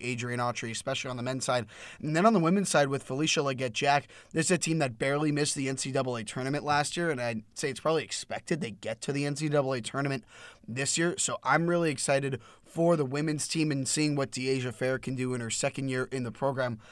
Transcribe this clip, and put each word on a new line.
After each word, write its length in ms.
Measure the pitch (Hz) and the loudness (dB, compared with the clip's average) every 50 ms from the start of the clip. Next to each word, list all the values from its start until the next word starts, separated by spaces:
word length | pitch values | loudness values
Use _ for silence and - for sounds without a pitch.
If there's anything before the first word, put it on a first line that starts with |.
| - | -4
Adrian 340 | 123 127 117 123 123 123 123 | -4 -4 -4 -4 -4 -2 -2
Autry, 320 | 120 120 120 - 127 117 | -2 -2 -2 -4 -6 -6
especially 400 | 110 - - 131 135 - - 131 | -6 -6 -4 -4 -4 -4 -4 -6
on 60 | 127 | -6
the 80 | 123 120 | -4 -4
men's 200 | 127 131 131 - | -4 -4 -2 0
side. 220 | - 123 123 104 - - - - - - - | 2 2 0 0 -4 -10 -16 -18 -18 -12 -8
And 140 | - 151 151 | -4 0 2
then 120 | 165 196 | 6 6
on 60 | 226 | 6
the 60 | 226 180 | 6 6
women's 300 | 160 160 190 202 190 - | 6 4 4 2 2 4
side 200 | - 151 143 139 | 4 4 4 4
with 140 | 139 135 | 0 -4
Felicia 400 | - - 131 139 160 156 - 165 | -4 -4 -2 -2 0 2 2 2
Leggett-Jack, 640 | 143 139 131 123 131 120 107 - 165 143 143 143 - - - - - - | 0 0 -2 -2 -4 -4 -2 0 2 4 4 2 0 -4 -14 -20 -20 -4
this 140 | - 160 165 | -2 0 2
is 40 | - | 4
a 60 | 180 - | 2 2
team 200 | - 160 160 160 | 2 0 2 2
that 200 | 143 127 113 - | 0 0 0 -2
barely 340 | 143 135 143 147 156 151 | 0 0 2 2 2 2
missed 240 | 147 143 151 147 - | 2 2 0 0 0
the 120 | 147 135 131 | -2 -2 -2
N 80 | 135 | -2
C 140 | 131 - 139 | -2 -4 -2
double 40 | 131 | -2
A 0 | |
N 40 | 139 | 0
C 40 | 131 | 0
double 120 | 127 120 | 0 -2
A 80 | 113 107 | -4 -6
tournament 400 | - - 131 127 135 147 139 110 | -6 -6 -4 -2 -2 -2 -2 0
last 320 | 147 143 147 147 - - | 2 2 2 2 0 -2
year, 140 | 170 175 165 | -2 0 0
and 100 | 143 123 | 0 0
I'd 220 | 120 117 117 110 - - _ | -2 -2 -4 -4 -8 -10 _
say 160 | - - 139 | -4 -4 -4
it's 100 | 127 - | -4 -2
probably 240 | - 151 160 156 110 | 0 2 2 2 0
expected 560 | - - - - - 107 - - - 175 151 | -2 -6 -8 -6 -8 -8 -10 -2 -4 -2 -2
they 120 | 175 113 | -2 -6
get 280 | 98 - - 107 113 - | -8 -8 -8 -8 -8 -6
to 100 | - - | -4 -4
the 120 | 139 143 143 | -2 0 0
N 100 | 143 143 | -2 -2
C 140 | 143 156 151 | -2 -2 2
double 240 | 147 147 131 131 | 2 2 2 2
A 80 | 135 127 | -2 -2
tournament 440 | 110 - - 135 139 143 135 123 - - - - - - - - - - | -4 -4 -4 -2 -2 -2 -2 -4 -6 -12 -20 -20 -20 -20 -20 -18 -12 -8
this 300 | 113 131 139 - - 160 | -6 -4 -2 0 0 2
year. 160 | 165 175 - | 0 0 0
So 220 | - - - 123 - | 0 -2 -2 -2 -2
I'm 240 | - 123 143 160 170 | 2 2 4 4 4
really 240 | 170 175 170 170 156 | 4 2 2 2 0
excited 500 | 139 - - - 139 139 139 135 135 120 - - - - _ | 0 0 0 2 2 2 2 0 -4 -6 -8 -16 -20 -20 _
for 320 | - - 160 170 170 170 | -8 -2 2 4 4 4
the 80 | 156 139 | 4 2
women's 420 | 127 135 147 156 160 151 143 - - | 0 0 0 0 0 0 -2 -4 -2
team 240 | - 160 156 151 | 0 0 2 2
and 160 | 143 135 131 - | 2 0 0 0
seeing 260 | - 156 151 151 143 | 0 2 2 2 2
what 160 | 139 139 - | 0 0 -2
Deasia 440 | - 127 127 131 135 131 123 127 117 | -2 -2 0 0 0 0 0 -2 -2
Fair 240 | - 127 131 131 127 | -2 0 0 0 -2
can 160 | - 135 135 | -2 -4 -2
do 180 | 123 127 127 | -2 -2 -2
in 80 | 127 123 | -2 -2
her 100 | 117 113 | -4 -4
second 380 | 113 - - 139 - 139 135 135 | -2 -2 -2 -2 -2 -2 -4 -2
year 200 | 127 131 127 - | 0 -2 -2 -2
in 120 | - 135 123 | -4 -4 -4
the 80 | 117 | -6
program. 460 | 107 - 135 139 131 135 127 123 113 104 - - | -4 -2 -2 0 0 0 -2 -2 -4 -6 -10 -18